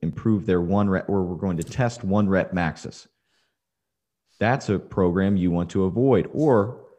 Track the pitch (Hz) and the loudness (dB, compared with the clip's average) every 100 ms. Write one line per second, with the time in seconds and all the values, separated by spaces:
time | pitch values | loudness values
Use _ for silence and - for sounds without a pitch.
0 | 85 - 113 107 85 90 87 98 101 92 | -8 -2 0 0 2 0 2 0 2 0
1 | - 98 90 87 98 85 80 - 120 - | 0 -2 -2 -4 -4 -4 -4 -2 -2 -2
2 | 95 101 101 95 - 90 80 - - - | -2 0 2 2 0 -2 -2 -4 -12 -16
3 | - _ _ _ _ _ _ _ _ _ | -20 _ _ _ _ _ _ _ _ _
4 | _ _ _ - 107 135 - 95 - - | _ _ _ -2 0 0 0 -2 -2 0
5 | 90 87 95 98 87 87 87 98 95 85 | 2 2 2 2 0 0 -2 -2 0 2
6 | 135 107 - - 151 117 101 - - | 2 2 2 0 2 4 2 -4 -18